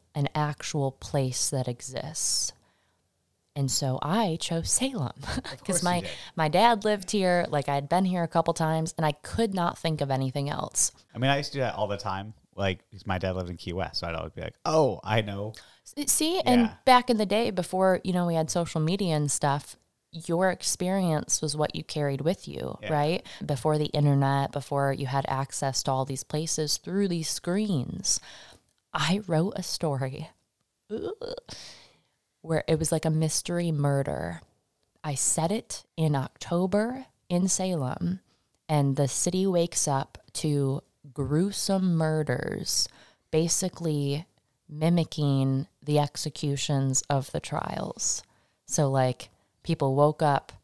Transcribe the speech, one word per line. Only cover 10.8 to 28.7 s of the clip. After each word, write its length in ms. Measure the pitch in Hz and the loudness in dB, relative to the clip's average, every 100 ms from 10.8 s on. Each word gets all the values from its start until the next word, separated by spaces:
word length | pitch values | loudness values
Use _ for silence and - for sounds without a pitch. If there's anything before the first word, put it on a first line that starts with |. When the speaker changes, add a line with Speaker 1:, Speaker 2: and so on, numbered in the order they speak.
| - - _ | -2 -2 _
Speaker 2:
I 40 | - | -2
mean, 120 | 131 | 2
I 60 | 139 | 2
used 160 | 143 | 0
to 60 | 139 | -2
do 20 | |
that 140 | 123 | -2
all 140 | - 104 | 0 -2
the 100 | 101 | -2
time. 340 | 107 95 104 - _ | -4 -6 -8 -14 _
Like, 360 | - 98 92 _ | -2 0 -2 _
'cause 140 | 98 101 | -10 -4
my 120 | 92 | -2
dad 180 | 95 90 | 0 -2
lived 140 | 90 | -4
in 80 | 85 | -8
Key 160 | - | -6
West, 260 | 87 82 - | -4 -4 -6
so 60 | 87 | -6
I'd 80 | |
always 180 | 82 80 | -6 -8
be 80 | - | -10
like, 160 | 80 - | -12 -8
"Oh, 340 | - 160 139 107 | 0 2 2 2
I 160 | - 110 | 0 0
know." 320 | 104 101 104 - - _ - - | 0 -4 -8 -10 -18 _ -16 -6
Speaker 1:
S-, 120 | 294 | 0
see, 300 | - 311 359 | 0 2 0
and 220 | - 247 | 4 4
Speaker 2:
Yeah. 120 | 226 - - | 4 2 6
Speaker 1:
back 240 | 247 247 | 6 6
in 80 | 220 | 2
the 80 | 202 | 2
day, 240 | 202 233 | 2 0
before, 500 | 185 175 185 190 180 | -2 -2 2 4 4
you 120 | - | 2
know, 100 | 180 175 | 0 2
we 80 | |
had 160 | 165 160 | 2 0
social 300 | 180 170 160 | 0 -2 0
media 340 | 156 196 190 | 0 0 0
and 160 | 151 147 | 2 0
stuff, 460 | - 143 139 - - _ _ _ | 0 2 0 -4 -16 _ _ _
your 380 | 165 160 170 190 | -12 -2 2 2
experience 920 | 180 - - 180 196 180 156 - - | 2 -2 -2 0 2 2 2 0 -2
was 120 | 156 | -2
what 220 | 151 151 156 | -2 -2 -2
you 80 | |
carried 380 | 160 151 143 139 | -6 -2 -2 0
with 260 | 147 190 - | 0 -2 -4
you, 300 | - 64 - | -8 -6 -6
Speaker 2:
Yeah. 100 | 101 | -2
Speaker 1:
right? 320 | 151 147 180 - - | 0 0 -2 -6 -10
Before 320 | 151 143 160 151 | -4 -2 0 0
the 100 | 151 | 0
internet, 640 | - 147 139 135 139 139 | 2 4 6 4 2 0
before 380 | 143 - 139 139 | -4 -4 0 0
you 100 | 135 135 | 0 -2
had 200 | 139 - | -2 -2
access 540 | 135 139 - 135 131 | -2 -4 -4 -4 -2
to 80 | - | 0
all 160 | 135 135 | 0 -2
these 180 | 135 | -6
places 540 | - 151 160 - 151 - | -6 -4 -2 -2 -2 -4
through 300 | - 185 202 | -2 -2 0
these 200 | 170 160 | 0 -4
screens. 880 | - - 185 214 160 - - - - - - - - _ | -4 -2 -2 0 0 -2 -4 -2 -2 -4 -20 -20 -20 _